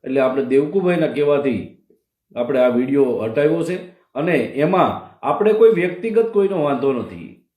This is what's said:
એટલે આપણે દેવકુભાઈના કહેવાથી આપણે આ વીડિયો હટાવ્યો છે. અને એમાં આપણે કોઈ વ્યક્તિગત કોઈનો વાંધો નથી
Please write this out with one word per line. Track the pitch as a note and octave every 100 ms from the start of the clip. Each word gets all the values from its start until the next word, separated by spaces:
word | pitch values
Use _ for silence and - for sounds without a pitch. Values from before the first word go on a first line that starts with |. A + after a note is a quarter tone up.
એટલે | B2+ C3+
આપણે | B2+ C3+
દેવકુભાઈના | B2 C3+ D3 F#3+ F3+ E3+ D3+
કહેવાથી | C3+ C#3+ C#3+ C#3 G#2+ E2 - _ _ _ _ _ -
આપણે | A#2+ C3
આ | B2+
વીડિયો | A#2+ C3 C#3 C3 A2
હટાવ્યો | A2 D3 D3 E3
છે. | D#3+ F#3 - - _
અને | B2+ D#3+
એમાં | D#3 A2+ C3 D3+ F#3 C3 - - - C3
આપણે | D3+ G#3
કોઈ | G#3+ A3+
વ્યક્તિગત | E3+ F3 E3+ A3+ A3 A3
કોઈનો | G3+ G3 F#3+
વાંધો | D3 C3 C3+
નથી | B2 G#2 E2+ D#2 - _